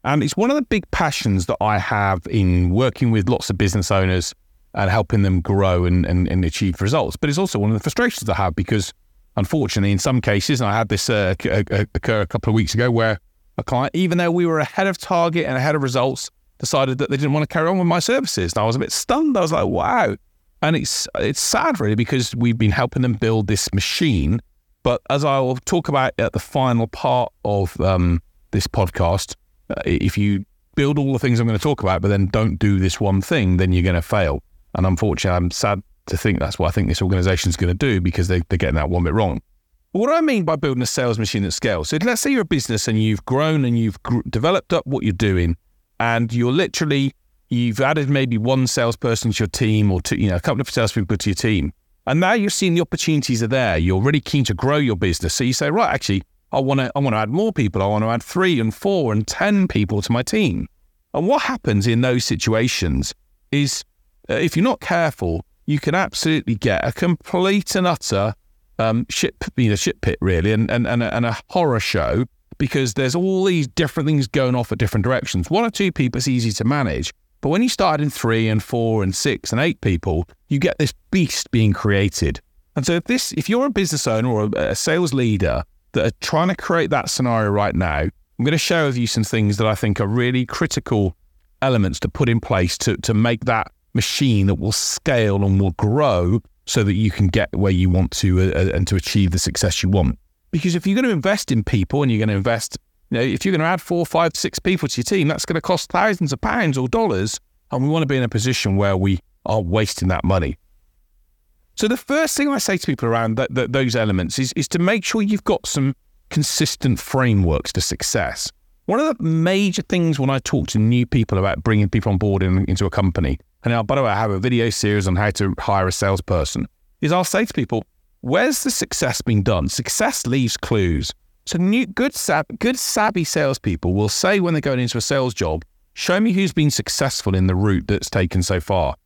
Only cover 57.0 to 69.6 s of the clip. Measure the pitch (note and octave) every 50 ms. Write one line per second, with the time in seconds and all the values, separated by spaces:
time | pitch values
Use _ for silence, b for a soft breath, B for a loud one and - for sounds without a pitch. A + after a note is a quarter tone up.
57 | C#3 C3 A2 G#2+ A2 G#2 B2+ F3 G#3+ A3+ - - A#2+ G2 - F#2+ F#2+ G2 G#2+ G#2+
58 | A2 A2+ A#2 A#2 - - - F3+ F#3 F#3 E3+ A#2+ A2+ A2 - - - G3 G3 F3+
59 | D3 A2+ G#2 G#2+ G#2+ - - - - G#3 G#3 G3 F#3 - - G#2+ G#2 F2 G#2+ G2+
60 | - - A#2 A#2+ B2+ - - A3 G#3 C3 F2+ - - - _ _ _ _ _ _
61 | _ _ - C#3+ E3 G3+ C#4 C#4+ - - C4 - - C#3+ G#2+ G2+ G2 A#2+ A2+ A#2
62 | B2+ B2+ B2 B2 - - A2+ A2 - A2+ A2 A2 A#2+ B2 - - G2 E2 C2+ C2
63 | - - - _ _ _ _ _ _ _ - C#3+ C#3+ C3 - - - _ _ _
64 | _ _ _ _ - - - - E3+ E3 - D#3+ G3 C4 B3 - - - F3+ E3+
65 | E3 D3+ - - F#2+ E2+ E2 E2 - _ _ _ _ - D3+ C#3+ - D3+ D3+ F#3
66 | F#3+ - - - - D#3+ D#3 D3 - - A#2 G2+ - A#2 F#2+ - - A#2 - -
67 | - F3 E3+ - _ - - F3+ F#3 G3 G3+ G#3 F3+ - - G3 F#3 F3+ E3 -
68 | - - G#2+ G2 G2+ A2 G#2 _ _ _ _ _ _ _ _ - A2+ A2+ A2+ A#2
69 | B2+ - - - - - - _ - - - -